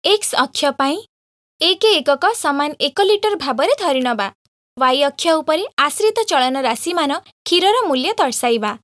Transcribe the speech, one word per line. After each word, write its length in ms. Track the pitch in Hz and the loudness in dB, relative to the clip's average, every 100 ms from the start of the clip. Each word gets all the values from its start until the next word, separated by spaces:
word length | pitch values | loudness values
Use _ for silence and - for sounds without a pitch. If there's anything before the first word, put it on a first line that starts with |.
ଏକ୍ସ 280 | 349 415 - | 0 0 0
ଅକ୍ଷ 260 | - 262 - 294 | -2 -2 0 -2
ପାଇଁ 260 | 269 277 359 - _ _ _ _ _ | 0 -2 -2 -8 _ _ _ _ _
ଏକ 220 | 330 381 | -2 2
ଏକକ 380 | 440 359 277 277 381 | 2 2 2 2 0
ସମାନ 360 | 466 311 277 294 294 | 0 -2 -2 -4 -4
ଏକ 180 | 285 320 | -4 0
ଲିଟର 340 | 392 415 427 | 2 2 0
ଭାବରେ 380 | 403 277 226 339 571 | -2 -4 -2 0 0
ଧରିନେବା। 480 | 349 262 254 226 196 _ _ _ _ - | 0 0 -2 -2 -6 _ _ _ _ 0
ୱାଇ 220 | 254 262 | 2 2
ଅକ୍ଷ 200 | 285 277 339 320 | 0 0 0 0
ଉପରେ 260 | 302 311 403 - | 0 -2 -2 -2
ଆଶ୍ରିତ 400 | 285 - 427 427 | -2 2 0 0
ଚଳନ 320 | 427 294 254 269 | 0 0 0 0
ରାଶିମାନ 500 | 254 240 330 349 294 311 _ _ | -2 -2 -4 -2 -2 -4 _ _
କ୍ଷୀରର 300 | - 349 370 466 | -2 2 4 2
ମୂଲ୍ୟ 260 | 415 262 311 | 2 0 0
ଦର୍ଶାଇବା। 580 | 453 277 233 240 233 214 202 | 0 0 0 0 0 -2 -8